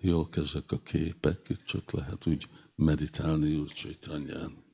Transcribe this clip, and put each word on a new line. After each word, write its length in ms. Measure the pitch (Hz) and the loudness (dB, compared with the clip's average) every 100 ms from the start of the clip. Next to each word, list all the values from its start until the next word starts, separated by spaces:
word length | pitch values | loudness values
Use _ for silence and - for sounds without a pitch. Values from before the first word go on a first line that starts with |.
Jók 340 | 95 85 78 - | 6 4 4 0
ezek 360 | 73 - - | -2 -4 -2
a 80 | - | -4
képek, 680 | - - 80 85 76 - - | 0 0 0 2 0 0 -4
itt 160 | 95 - | -6 -4
csak 260 | - - | -6 -4
lehet 360 | - 67 - - | -6 -4 -4 0
úgy 220 | 73 - - - - | 0 -2 -18 -20 2
meditálni 800 | 78 76 76 - 80 78 76 78 | 4 4 0 -2 0 2 2 0
Úr 160 | 73 | -2
Chaitanyán. 920 | - - - - 76 69 - 80 - - | -8 -12 -12 -10 -8 -6 -8 -10 -12 -20